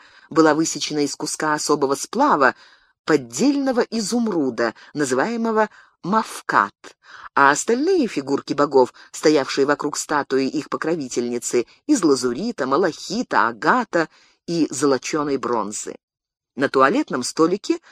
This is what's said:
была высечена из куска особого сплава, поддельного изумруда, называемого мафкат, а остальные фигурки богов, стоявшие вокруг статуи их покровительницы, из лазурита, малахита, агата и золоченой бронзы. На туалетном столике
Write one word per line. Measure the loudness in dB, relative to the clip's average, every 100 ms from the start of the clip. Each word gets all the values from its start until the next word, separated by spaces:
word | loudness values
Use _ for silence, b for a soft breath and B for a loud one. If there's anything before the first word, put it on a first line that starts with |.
| b b b
была | 2 4
высечена | 2 -2 -4 -6 -4
из | -4
куска | -4 -8 -4 -2
особого | -2 0 0 0
сплава, | -2 -4 0 2 4 2 b b b b b
поддельного | 0 0 0 0 2 2 0 0
изумруда, | -2 -4 -2 -2 0 0 -2 -2 -4 B B
называемого | -4 0 0 0 -2 -2 0 0 b b b
мафкат, | -2 -2 -2 -10 0 2 2 _ -20 _ B B B
а | 4 4
остальные | 4 0 0 2 2 0
фигурки | -2 -2 -4 -2
богов, | 0 4 4 4 B B
стоявшие | 0 4 4 0 0 0
вокруг | 0 -2 -6
статуи | -4 -4 0 0 0
их | -4 -6
покровительницы, | -6 -4 -4 -4 -4 -4 -6 -2 -2 b b -2
из | 2
лазурита, | 4 2 0 -2 -6 -4 -2
малахита, | 0 0 -4 -8 -6 0 0 0
агата | 0 2 2 0 -2 -2 b b b -6
и | -2 -2
золоченой | 0 0 0 -2 -4 -2 -4
бронзы. | -2 -2 -4 -8 -12 -14 _ _ _ _ _ -4
На | 0
туалетном | 4 4 2 -2 -4
столике | -4 0 2 0 -4 -6 b